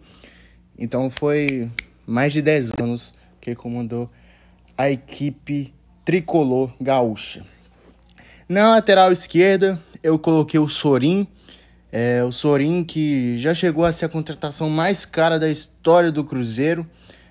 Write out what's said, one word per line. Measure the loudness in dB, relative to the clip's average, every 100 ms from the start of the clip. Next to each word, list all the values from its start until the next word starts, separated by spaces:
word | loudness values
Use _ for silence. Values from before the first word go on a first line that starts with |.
| _ -20 -20 -20 _ _ _ -12
Então | -8 -4 -4
foi | -4 -2 -2 -2 -4 -6 -10 -16 _ -6
mais | -2 0
de | 0
dez | 0 0 0 -4
anos | -6 -6 -10 _ _ _ -12
que |
comandou | -10 -8 -8 -6 -8 -8 _ _ _ _ _ _ -4
a | -2
equipe | -2 -8 -8 -8 -8 -8 -8 -8 _ _ _
tricolor | -2 -2 0 0 2 0 -2 -4
gaúcha. | -2 0 0 -4 -12 -16 -20 _ _ _ _ _ _ _ -20 -18 -4
Na | 2 6
lateral | 6 6 6 6
esquerda, | 4 0 4 4 4 2 -2 -10 -6
eu | 0 0
coloquei | 2 2 2 0
o | 0
Sorin. | 0 2 2 2 0 -2 _ -20 -20 _ _ _
É, | -4 0 0
o | -2
Sorin, | -2 2 2 2 0
que | -2 -2 -2 0 -2 -2
já | -2
chegou | 0 0 0 0
a |
ser | 0 -6
a |
contratação | -6 -8 -8 -10 -6 -4
mais | -2 -2 -2 -4
cara | 0 2 2
da | 0
história | -2 -8 _ 4 4 4
do | 0
Cruzeiro. | -4 -6 -6 -2 -2 -2 -6 _ -20 -20 _